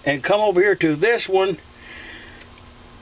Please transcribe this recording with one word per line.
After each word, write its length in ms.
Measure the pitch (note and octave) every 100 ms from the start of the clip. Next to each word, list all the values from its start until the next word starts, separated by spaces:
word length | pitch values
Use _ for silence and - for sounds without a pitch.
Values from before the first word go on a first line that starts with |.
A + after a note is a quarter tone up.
and 180 | - C#3
come 180 | C#3+ G#3
over 200 | G#3+ F3+
here 160 | G3+ F3+
to 200 | D#3+ D3+
this 320 | G#3 A#3 -
one, 280 | F#3+ F#3+ F3 - - - - - - - - - - - - - -